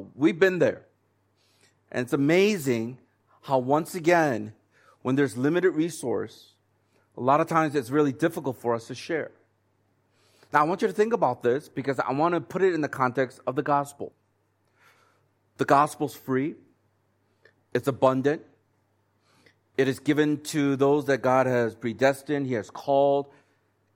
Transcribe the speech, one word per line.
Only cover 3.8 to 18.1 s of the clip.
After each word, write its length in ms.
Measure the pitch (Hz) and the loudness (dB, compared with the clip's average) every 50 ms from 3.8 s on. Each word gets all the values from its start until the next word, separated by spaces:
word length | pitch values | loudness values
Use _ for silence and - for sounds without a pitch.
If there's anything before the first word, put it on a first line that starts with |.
| 151 - - | 0 -4 -8
again, 580 | 185 151 170 175 170 160 147 120 107 104 107 - _ _ _ _ _ _ _ _ _ - | -2 0 2 4 4 2 2 -2 -4 -6 -10 -14 _ _ _ _ _ _ _ _ _ -4
when 120 | 123 131 | -2 0
there's 220 | 139 143 127 98 | 2 0 0 0
limited 340 | 123 127 147 165 180 175 190 | -2 -2 0 0 2 2 2
resource, 840 | 165 156 160 175 156 - - 120 107 95 101 113 - - - _ _ _ _ _ _ _ _ _ _ _ _ _ _ | 2 0 -2 -2 -4 -6 -6 -4 -4 -4 -6 -8 -12 -20 -20 _ _ _ _ _ _ _ _ _ _ _ _ _ _
a 60 | - | -4
lot 180 | 123 131 139 156 | 0 2 2 2
of 80 | 160 | 2
times 280 | - 170 160 160 151 135 | 2 0 0 0 0 -2
it's 160 | 147 120 113 | -4 -4 0
really 200 | 135 151 147 143 | 0 0 2 0
difficult 460 | 123 - 165 170 170 180 139 139 120 | 0 -2 -2 -2 -2 -4 -6 -8 -8
for 160 | - - 120 117 | -6 -4 -4 -4
us 140 | 113 - | -4 -6
to 80 | - 131 | -12 -14
share. 360 | - - - 170 147 123 - - _ _ _ _ _ _ _ _ _ _ _ _ _ _ _ _ _ _ _ _ _ _ _ | -14 -8 -6 -6 -6 -6 -8 -14 _ _ _ _ _ _ _ _ _ _ _ _ _ _ _ _ _ _ _ _ _ _ _
Now, 100 | - 147 | 2 2
I 20 | 151 | 2
want 180 | 160 190 - | 2 0 -2
you 60 | 233 | -2
to 60 | 202 175 | -2 0
think 200 | 208 214 226 233 | 0 0 0 0
about 280 | 185 165 127 123 - | 0 0 -2 -2 0
this 280 | - 120 123 147 - - | 0 0 0 0 -4 -8
because 300 | _ 143 123 135 131 139 | _ -8 -6 -4 -4 -4
I 120 | - 110 | -4 -4
wanna 300 | 131 143 160 175 175 165 | -2 0 0 0 0 -2
put 220 | 127 - - 180 190 | -6 -6 -4 0 0
it 100 | 190 170 | 0 0
in 80 | 156 | -2
the 80 | 147 135 | -4 -4
context 500 | - - 131 123 120 139 131 120 - - _ | -2 -2 -2 0 0 -2 -4 -4 -6 -8 _
of 80 | 127 127 | -6 -6
the 80 | 147 127 | -4 -2
gospel. 500 | 147 143 143 143 139 - - 95 - - _ _ _ _ _ _ _ _ _ _ _ _ _ _ _ _ _ _ _ _ _ _ _ _ _ _ _ _ | 0 -2 -2 -2 -4 -10 -14 -14 -16 -16 _ _ _ _ _ _ _ _ _ _ _ _ _ _ _ _ _ _ _ _ _ _ _ _ _ _ _ _
The 80 | - 135 | -6 0
gospel's 500 | - 147 139 147 147 - - 151 139 - | 2 4 4 4 2 0 -6 -6 -8 -8
free. 400 | - - - 127 131 139 170 226 - - _ _ _ _ _ _ _ _ _ _ _ _ _ _ _ _ _ _ _ _ _ - | -12 -8 -4 -2 -2 -2 -4 -8 -12 -20 _ _ _ _ _ _ _ _ _ _ _ _ _ _ _ _ _ _ _ _ _ -6
It's 140 | 123 - | -4 -2
abundant. 560 | 139 123 98 139 131 | -2 -2 2 2 2